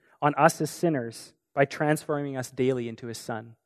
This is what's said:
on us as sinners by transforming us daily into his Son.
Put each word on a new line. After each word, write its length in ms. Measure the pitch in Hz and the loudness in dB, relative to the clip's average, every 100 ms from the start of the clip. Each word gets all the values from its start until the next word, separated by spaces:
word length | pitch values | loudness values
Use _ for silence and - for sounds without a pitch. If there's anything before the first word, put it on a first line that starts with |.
| _ - | _ -2
on 140 | 147 | 0
us 260 | 139 156 - | 6 4 4
as 100 | 156 | -4
sinners 640 | - 175 143 117 - - _ _ | 0 0 0 -2 -10 -18 _ _
by 100 | 139 | 0
transforming 720 | 139 - 151 156 - 147 143 135 | 0 2 0 0 0 -4 -4 -6
us 140 | 123 | -6
daily 380 | 131 127 131 117 | 0 0 0 -4
into 180 | 113 120 | -8 -10
his 120 | 110 | -10
Son. 380 | - 113 117 113 | -8 -8 -10 -20